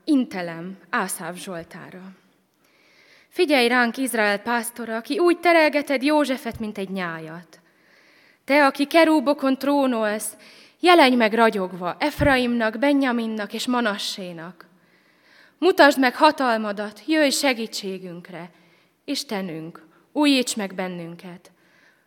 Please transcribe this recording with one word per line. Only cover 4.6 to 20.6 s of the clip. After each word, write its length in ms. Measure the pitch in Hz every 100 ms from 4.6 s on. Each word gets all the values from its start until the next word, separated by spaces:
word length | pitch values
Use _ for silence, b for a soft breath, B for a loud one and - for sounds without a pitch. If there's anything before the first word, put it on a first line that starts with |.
| 220 - 226 226
ki 180 | 233 285
úgy 220 | 349 339
terelgeted 600 | 349 339 302 285 285 262
Józsefet, 560 | 277 302 262 247 233 214
mint 200 | 214 208
egy 120 | 190
nyájat. 680 | 190 175 160 160 170 170 - _ b b b b b b b
Te, 220 | - 285 277
aki 200 | 277 285
kerúbokon 720 | 330 320 311 254 294 269 262
trónolsz, 800 | 269 285 262 233 214 214 - - B B B B
jelenj 340 | 349 349 262
meg 200 | 247 220
ragyogva 640 | 226 226 208 185 180 175 -
Efraimnak, 800 | 294 - 294 254 247 240 220 220
Benjaminnak 760 | 285 285 262 233 226 214 202
és 140 | 226 -
Manassénak. 1000 | 247 226 202 - - 180 170 170 - - _ b b b b b b b b
Mutasd 400 | 349 370 285 269
meg 180 | 254 -
hatalmadat, 880 | 311 302 254 226 214 202 208 - -
jöjj 220 | 320 285
segítségünkre. 1200 | - 277 226 220 - 190 190 180 170 175 170 175 b b b b b
Istenünk, 840 | - 269 - 202 190 160 160 - - b b
újíts 440 | 285 294 262 240
meg 180 | 220